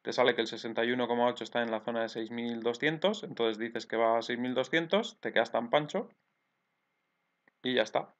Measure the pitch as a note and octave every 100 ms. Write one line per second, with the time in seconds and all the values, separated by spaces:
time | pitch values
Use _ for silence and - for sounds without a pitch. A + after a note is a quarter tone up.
0 | - A#2 B2+ A#2 A2+ A2+ A#2 A2+ A#2 B2+
1 | A#2 A#2+ A#2+ A#2+ A2 A#2+ A#2 A2 A2+ A#2
2 | A2+ A#2+ A2+ A#2+ A#2+ A#2 A2+ A#2 D3 D#3+
3 | F#3+ G#3+ - B2+ A2+ G#2+ A#2 A#2 - A2+
4 | A2+ A#2 A2+ A#2+ B2+ B2+ C3 E3 E3 G3
5 | A#3 - A#2 G#2+ A2+ A#2 A#2+ D3 D3+ G3
6 | - _ _ _ _ _ _ _ _ _
7 | _ _ _ _ _ _ B2 B2 A2 -
8 | -